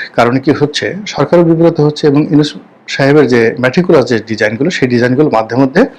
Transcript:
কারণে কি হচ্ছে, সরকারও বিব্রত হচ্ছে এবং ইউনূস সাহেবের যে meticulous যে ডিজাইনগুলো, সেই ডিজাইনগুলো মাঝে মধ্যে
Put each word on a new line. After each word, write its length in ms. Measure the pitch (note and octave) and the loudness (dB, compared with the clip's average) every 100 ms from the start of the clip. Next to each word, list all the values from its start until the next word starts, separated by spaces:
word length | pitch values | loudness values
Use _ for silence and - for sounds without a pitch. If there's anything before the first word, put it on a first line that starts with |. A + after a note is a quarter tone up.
| - | -4
কারণে 260 | - A#2 C3 | -2 0 0
কি 120 | C#3+ | 0
হচ্ছে, 420 | B2+ D3 - G#2 F#3 G#3 | 0 -2 -4 -6 -8 -8
সরকারও 380 | - C#3+ F3 | -6 0 2
বিব্রত 360 | E3 D#3+ E3+ E3 | 2 2 2 2
হচ্ছে 260 | D3 D3+ D3+ | -2 0 0
এবং 200 | C#3 D3+ | 0 2
ইউনূস 240 | D3+ D3+ - - _ - | 0 0 -4 -20 _ -10
সাহেবের 380 | - C#3 D3+ B2+ | -2 2 4 4
যে 280 | A#2+ A2+ A#2+ | 2 0 0
meticulous 440 | B2+ F#3 F3+ D#3 | -2 0 2 2
যে 160 | A#2 A2+ | 2 -2
ডিজাইনগুলো, 520 | - G#2+ G#2+ A2+ D#3+ | -4 -4 -4 -2 -4
সেই 180 | - B2+ | -2 -2
ডিজাইনগুলো 420 | A#2+ B2 B2+ D3+ | 0 0 2 0
মাঝে 260 | A2 A2 A#2 | 0 -2 -2
মধ্যে 280 | C3+ F#3 C4 | 0 0 -2